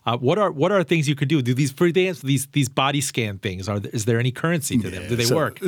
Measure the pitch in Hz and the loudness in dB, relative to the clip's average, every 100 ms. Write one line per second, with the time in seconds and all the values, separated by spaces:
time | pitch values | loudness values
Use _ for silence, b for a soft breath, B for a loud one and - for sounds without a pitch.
0 | 117 120 131 185 196 147 175 202 170 165 | -4 -2 0 2 0 0 2 2 2 0
1 | 147 139 139 160 120 127 143 139 175 175 | 0 0 0 0 2 0 0 2 2 2
2 | 185 165 135 139 - 147 123 - 135 143 | 0 -2 -2 -2 0 -2 0 2 2 0
3 | 139 - 110 98 107 92 95 104 101 117 | -2 -2 -4 -4 -6 -6 -4 -4 -2 -4
4 | 120 117 127 123 165 170 - 120 92 90 | 0 2 0 0 -2 0 0 0 0 -6
5 | 90 117 120 127 131 - | -4 0 2 2 0 -2